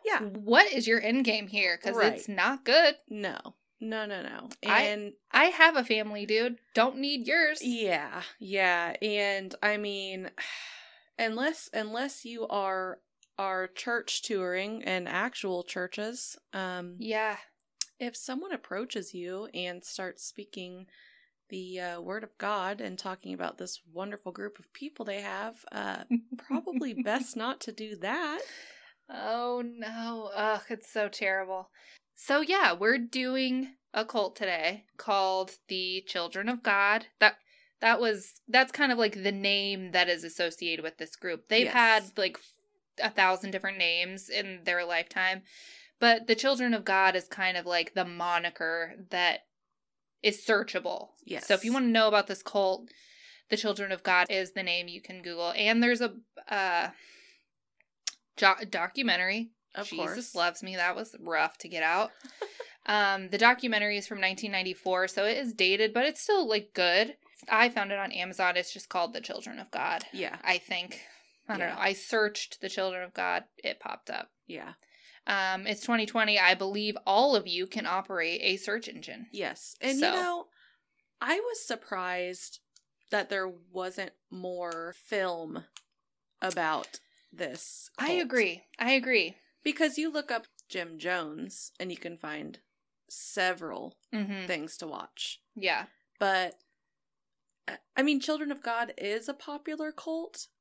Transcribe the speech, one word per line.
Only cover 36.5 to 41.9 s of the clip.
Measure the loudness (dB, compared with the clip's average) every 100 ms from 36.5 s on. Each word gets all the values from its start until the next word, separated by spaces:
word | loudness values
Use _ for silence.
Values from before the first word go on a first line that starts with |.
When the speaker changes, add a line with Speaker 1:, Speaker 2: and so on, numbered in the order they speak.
Speaker 2:
of | 0
God. | 2 4 4 2 -2 _
That, | 6 6 _ _ _ _
that | 4 4
was, | 2 0 -6 -12 4
that's | 6 6
kind | 2 2
of, | 4
like, | 2 2
the | -2
name | 0 2 2 0 -4 2
that | 4 4
is | 2
associated | -2 -2 -2 -2 -4 -4
with | -6 -8
this | -12 -8
group. | -6 -6 2
They've | 4
Speaker 1:
Yes. | 6
Speaker 2:
had, | 6 6